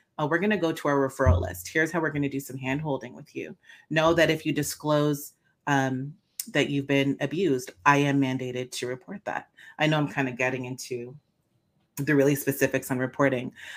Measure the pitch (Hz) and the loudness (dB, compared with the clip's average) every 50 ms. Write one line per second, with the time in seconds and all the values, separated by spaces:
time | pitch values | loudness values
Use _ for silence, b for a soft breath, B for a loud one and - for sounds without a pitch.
0 | _ _ _ - 151 139 165 170 196 214 214 190 165 160 156 - - 147 143 139 | _ _ _ -4 -2 0 0 2 2 2 0 2 0 0 -2 0 0 0 2 2
1 | 135 131 - - 135 127 87 - - - 90 - - - - 160 160 160 170 170 | 2 0 0 2 4 6 6 4 2 -2 -6 -10 -10 -4 -2 0 0 0 0 -2
2 | 160 151 147 147 143 139 135 135 135 - 127 135 131 131 135 151 156 156 135 127 | -2 -2 -2 -2 -2 -2 -4 -6 -8 -8 -10 -8 -6 -4 -4 -4 -4 -4 -4 -6
3 | 120 123 - - 147 - - 131 92 78 - - b b b b b b 151 156 | -6 -10 -16 -18 -20 -16 -14 -12 -12 -12 -14 -18 b b b b b b 0 2
4 | 156 165 170 170 160 160 156 156 - 156 156 147 147 - - - - 151 151 147 | 4 4 6 6 4 4 2 2 -2 -2 -2 -2 -2 -4 -4 -4 -2 0 2 4
5 | 147 151 147 143 - - - _ _ _ _ _ _ 151 143 135 135 131 131 127 | 4 2 0 0 -4 -10 -18 _ _ _ _ _ _ 0 2 2 2 0 -2 -4
6 | 135 143 165 - _ _ _ - - 117 117 151 131 123 143 143 131 135 139 139 | -6 -8 -12 -16 _ _ _ -14 -10 -4 0 0 0 0 0 -2 -2 0 2 2
7 | 135 139 135 - 147 139 147 170 196 160 135 127 - - - _ - 143 143 143 | 2 2 0 -2 -2 -4 -2 0 0 0 0 0 -2 -6 -10 _ 2 4 4 4
8 | 143 143 139 139 135 127 131 131 127 127 123 127 127 127 - - 123 123 127 123 | 4 2 2 2 2 0 0 -4 -6 -6 -6 -6 -8 -8 -8 -8 -6 -6 -6 -8
9 | - - 196 104 - - - - - - _ B B B B B 156 156 156 151 | -10 -14 -16 -12 -8 -8 -8 -8 -8 -12 _ B B B B B 0 2 2 2
10 | 147 143 - 143 135 127 120 117 127 127 135 127 127 123 131 123 - - 127 120 | 0 0 -2 -2 -2 -2 -2 -2 -2 -2 -2 -4 -6 -8 -10 -10 -10 -8 -8 -8
11 | 120 123 135 151 _ _ _ _ _ _ _ _ _ _ _ _ _ _ _ - | -10 -10 -14 -18 _ _ _ _ _ _ _ _ _ _ _ _ _ _ _ -4
12 | 139 147 151 139 135 143 143 139 - 143 139 - 139 131 - 131 - - 131 127 | 0 2 4 6 6 6 4 2 0 -2 0 2 2 2 2 0 -4 -2 -4 -2
13 | 131 131 - - 143 135 131 120 131 131 - B B B B | -4 -2 0 2 2 2 2 0 -4 -6 -10 B B B B